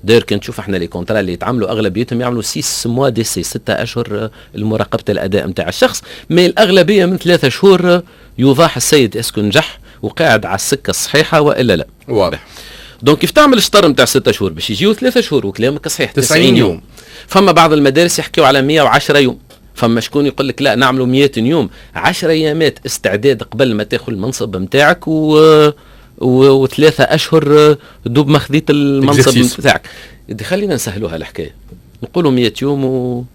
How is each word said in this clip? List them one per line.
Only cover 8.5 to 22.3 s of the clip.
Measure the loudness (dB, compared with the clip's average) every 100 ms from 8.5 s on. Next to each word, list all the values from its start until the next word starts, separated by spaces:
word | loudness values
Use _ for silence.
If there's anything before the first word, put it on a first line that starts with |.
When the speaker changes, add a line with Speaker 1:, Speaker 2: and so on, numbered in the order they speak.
| 4 2 0
Speaker 1:
السيد | 0 2 2 -2
اسكو | -6 -4
نجح | 0 -2 -4 -14 -20 -10
وقاعد | -10 -2 0 2 0
على | -6
السكه | -4 -4 -4
الصحيحه | -6 -2 -2 0 2
والا | 2 0 0 0
لا. | -2 _ -6
Speaker 2:
واضح. | -2 -2 -4 -14 -20 -20 -20 -20 -4
Speaker 1:
دونك | 0 0
كيف | 2
تعمل | 4 4 4
الشطر | 2 2 2
متاع | 2 2
ستة | 2 0
شهور | -2 -4
باش | -6 -8
يجيو | -2 -2
ثلاثة | 0 0 0
شهور | 0 -2 -4
وكلامك | -4 -4 -4 -8
صحيح، | -6 -4
Speaker 2:
تسعين | -2 0 2
Speaker 1:
تسعين | 4 4
يوم. | 2
Speaker 2:
يوم. | -2 -14 -20 -20 -20 -2
Speaker 1:
فما | 2 4
بعض | 4 4
المدارس | 4 2 2 0 -2
يحكيوا | -4 2 4
على | 4
مية | 2 2
وعشرة | 2 2 2 2
يوم، | 2 -2 _ -20 _ -4
فما | 0 0
شكون | -2 -2 -2
يقول | -2 -6
لك: | -2
"لا، | -2 2
نعملوا | 0 0 0
مية | 2 2 0
يوم، | 0 0 -2 -8 -16 -4
عشر | -2 -2
ايامات | -2